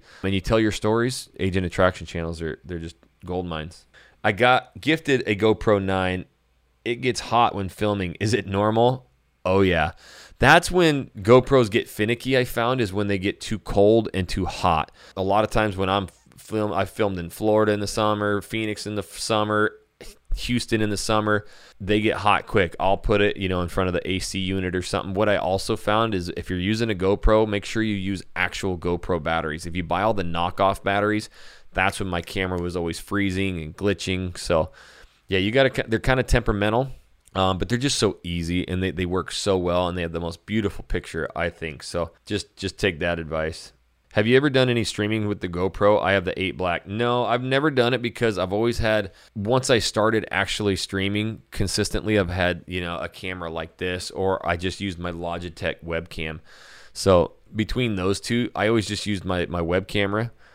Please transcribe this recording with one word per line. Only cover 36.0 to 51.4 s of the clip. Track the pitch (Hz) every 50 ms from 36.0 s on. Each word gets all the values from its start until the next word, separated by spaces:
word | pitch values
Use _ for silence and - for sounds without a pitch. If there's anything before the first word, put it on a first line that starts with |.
| - 135 131 131 123
temperamental, | - - 123 - - 107 101 101 107 110 123 139 135 - - - _ _ _ _ _ -
um, | 95 95 92 95
but | 87 90
they're | 87 123
just | 120 131 143 - -
so | 113 98 92 - -
easy, | 87 87 85 82 82 87 90 -
and | - 90 90
they, | 92 92
they | 71 87 92
work | 87 90 92 85 - -
so | - - 104 95
well, | 92 87 87 87 90 90 87
and | 87
they | 90
have | 85 82
the | 82 85
most | 85 85 82 - _
beautiful | - 104 113 101 95 - - -
picture, | - - 90 - - - 82 76 - -
I | - 85 85
think. | - - 85 80 71 64 -
So | - - 87 82 - - _ _
just, | - 107 98 - - _
just | - 98 90 -
take | - - 98 82 73
that | 87 85 87 82
advice. | 82 76 78 78 78 80 80 - - - _ _ _ _ _ _ _ _ -
"Have | 110 107
you | 113 127
ever | 131 143 151
done | 131 135 127
any | 123 120 117 107
streaming | - - - 104 104 110 110 104 104
with | 101 92
the | -
GoPro?" | 92 85 87 92 95 - - 104 104 107 - -
I | 92
have | 98 98 87
the | - -
eight | - 95 90 -
Black. | 78 90 90 85 - -
No, | 92 101 110 120 120 123 123 117
I've | 107 117 123
never | 127 131 135 135 147 156
done | 139 127 117 120 127
it | 117
because | 120 117 - - 120 113 101
I've | 90 92 90
always | 98 104 117 120 117 -
had, | 120 110 107 107 98 90 - - - - _
once | 107 101 107 127 131 131 -
I | 127 107
started | - - - 110 104 110 113 107 - -
actually | - 95 98 - - - 107 101 95
streaming | 87 - - 98 95 95 98 104 107 107 110 110 -